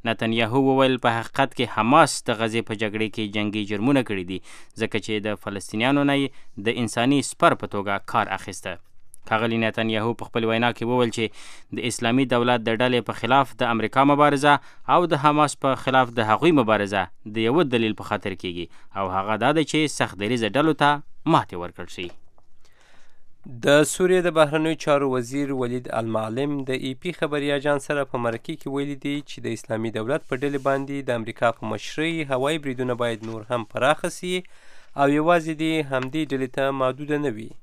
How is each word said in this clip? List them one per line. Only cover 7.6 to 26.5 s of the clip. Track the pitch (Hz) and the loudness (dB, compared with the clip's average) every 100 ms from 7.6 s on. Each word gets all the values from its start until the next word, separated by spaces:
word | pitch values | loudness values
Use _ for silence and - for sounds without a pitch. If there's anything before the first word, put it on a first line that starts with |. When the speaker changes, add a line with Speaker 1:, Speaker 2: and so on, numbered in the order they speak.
Speaker 1:
په | 101 | -2
توګه | 104 101 98 - | -4 -2 -2 0
کار | 120 101 98 | 0 0 -4
اخیسته. | - 92 98 87 - - - - - | -8 -10 -10 -12 -14 -18 -16 -14 -2
ښاغلي | 110 117 113 | 0 2 0
نتنیاهو | 113 107 113 110 110 110 | 0 0 0 0 -2 -4
په | 107 | -6
خپل | 120 113 | -2 0
وینا | 113 120 | 2 0
کې | 110 117 | 0 0
وویل | 123 120 117 | 2 2 0
چې | 110 - - - - - | -4 -6 -16 -16 -12 -6
د | 120 | -6
اسلامي | - 117 127 131 | -2 2 2 4
دولت | 123 120 123 | 2 4 2
د | 110 110 | 2 2
ډلې | 127 123 110 | 2 2 -2
په | 104 | -6
خلاف | 117 135 135 - | 4 4 4 -2
د | 123 | 0
امریکا | 113 110 131 139 | 0 0 4 6
مبارزه | 143 147 143 143 139 - - - 147 | 6 4 6 4 4 2 -10 2 4
او | 175 | 4
د | 156 151 | 4 4
حماس | 147 147 - 139 | 4 2 2 0
په | 127 | 0
خلاف | - 131 123 117 | 2 4 4 0
د | 107 | 2
هغوی | 107 160 151 | 4 6 6
مبارزه | 110 107 101 101 90 - 107 107 | 4 2 2 0 -2 -8 -8 0
د | 113 | 2
یوه | 151 151 120 | 2 2 2
دلیل | 113 104 | 0 -2
په | 98 | -4
خاطر | 104 104 92 | -4 -4 -6
کیږي | 92 87 82 - - 98 | -8 -8 -10 -12 -12 -6
او | 95 92 | -2 -2
هغه | 98 107 | -2 2
دا | 120 | 2
ده | 156 143 | 2 0
چې | 156 151 - | 0 0 0
سخت | 117 92 | -4 -2
دریځه | 101 123 110 104 | -2 0 2 2
ډلو | 160 151 | 2 4
ته | 143 147 - - - | 2 2 -4 -6 2
ماتې | 160 - 90 | 2 2 -8
ورکړل | 87 - 90 | -10 -10 -12
شي. | - 87 - - - - - - - - - - - - - - 120 | -10 -10 -10 -16 -18 -18 -16 -16 -20 -20 -16 -16 -14 -14 -14 -14 -2
Speaker 2:
د | 143 143 147 | 4 6 6
سوریې | - 180 185 | 2 2 4
د | 175 | 2
بهرنیو | 160 151 156 160 160 | 4 4 4 0 -2
چارو | - 143 139 | 2 2 2
وزیر | 127 120 139 139 131 | 0 -2 -4 -2 -2
ولید | 123 123 123 120 | -2 -4 -4 -4
المعلم | 113 113 110 117 143 | -2 -2 -2 -4 -2